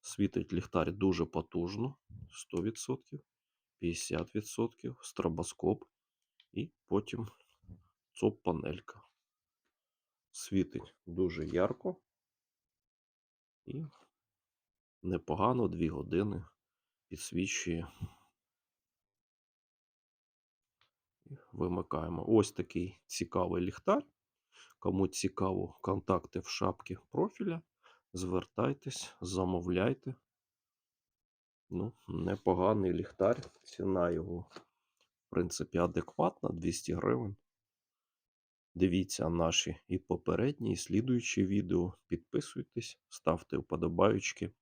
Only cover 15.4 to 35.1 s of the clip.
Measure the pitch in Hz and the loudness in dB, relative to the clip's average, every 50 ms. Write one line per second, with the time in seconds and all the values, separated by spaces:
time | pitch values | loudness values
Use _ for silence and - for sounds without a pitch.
15.4 | 98 117 127 127 113 90 85 85 85 78 - 71 71 - - 87 104 107 98 92 | 4 2 4 4 2 0 0 0 0 0 0 -4 -4 0 0 0 2 0 -2 -4
16.4 | - - _ _ _ _ _ _ _ _ _ _ _ _ - - - - - 90 | -8 -10 _ _ _ _ _ _ _ _ _ _ _ _ -12 -12 -10 -6 -2 -2
17.4 | 95 95 - - - 90 85 82 82 80 - - - - - _ _ _ _ _ | -2 -2 -2 -4 -2 -2 -4 -4 -4 -8 -10 -12 -14 -14 -14 _ _ _ _ _
18.4 | _ _ _ _ _ _ _ _ _ _ _ _ _ _ _ _ _ _ _ _ | _ _ _ _ _ _ _ _ _ _ _ _ _ _ _ _ _ _ _ _
19.4 | _ _ _ _ _ _ _ _ _ _ _ _ _ _ _ _ _ _ _ _ | _ _ _ _ _ _ _ _ _ _ _ _ _ _ _ _ _ _ _ _
20.4 | _ _ _ _ _ _ _ _ _ _ _ _ _ _ _ _ _ - 139 - | _ _ _ _ _ _ _ _ _ _ _ _ _ _ _ _ _ -20 -20 -20
21.4 | - _ - - 82 90 87 90 - - - 78 80 80 85 85 - - 110 110 | -20 _ -6 -4 -2 0 0 -2 -2 -2 -2 -2 -2 -2 -4 -4 0 6 6 6
22.4 | 101 - - - 87 - - 87 87 95 - _ _ _ - - 85 - - 95 | 6 6 0 -6 -8 -4 -4 -4 -4 -4 -8 _ _ _ -6 -6 -6 -2 0 0
23.4 | 90 90 87 90 90 92 - - _ - 202 285 285 _ _ _ _ _ _ _ | 0 2 2 0 0 -2 -4 -4 _ 2 2 2 0 _ _ _ _ _ _ _
24.4 | _ _ _ - - - _ _ - 92 95 95 95 92 - - - 95 - - | _ _ _ -20 -20 -20 _ _ -2 0 2 2 2 0 0 -2 -4 -4 -2 -2
25.4 | 95 95 95 95 92 82 - - - - 98 95 - - 98 87 - - - 92 | -2 -2 0 -2 -4 -6 -10 -6 -2 -2 -2 -2 2 0 0 0 0 -4 -8 -8
26.4 | - - - - 101 92 90 _ - - 92 - _ _ - - 175 214 - - | -8 -6 -6 -2 0 -2 -2 _ -8 -12 -12 -12 _ _ -2 -2 -2 -2 -2 -6
27.4 | 214 202 165 165 - _ _ _ _ - - _ _ _ _ 90 92 92 90 92 | -4 -4 -4 -6 -8 _ _ _ _ -20 -20 _ _ _ _ -6 -4 -2 -2 -2
28.4 | - - _ - 110 135 139 - - 139 131 - - - - _ 98 90 92 92 | -2 -4 _ 0 0 0 0 -2 -8 -10 -10 -10 -12 -12 -12 _ -10 -6 -2 0
29.4 | 92 92 92 87 87 90 90 90 98 120 135 - _ 131 135 _ _ _ _ _ | 0 0 0 0 0 0 2 2 2 2 0 -2 _ -12 -12 _ _ _ _ _
30.4 | _ _ _ _ _ _ _ _ _ _ _ _ _ _ _ _ _ _ _ _ | _ _ _ _ _ _ _ _ _ _ _ _ _ _ _ _ _ _ _ _
31.4 | _ _ _ _ _ _ 90 90 98 113 - _ _ - 90 85 87 90 98 98 | _ _ _ _ _ _ -4 -4 -4 -4 -6 _ _ -6 -4 -2 0 0 -2 0
32.4 | - 92 92 90 90 98 110 107 95 90 87 82 90 - - _ 95 101 123 - | 2 2 4 6 6 4 6 4 4 2 2 0 -2 -4 0 _ 4 4 4 2
33.4 | 127 - _ _ _ - - - 98 98 95 92 87 87 85 82 82 80 85 87 | -2 -16 _ _ _ -20 -8 -4 0 2 2 4 4 4 2 0 -2 -4 -6 -8
34.4 | 98 - - - - _ _ _ _ _ _ _ _ _ | -8 -10 -16 -20 -20 _ _ _ _ _ _ _ _ _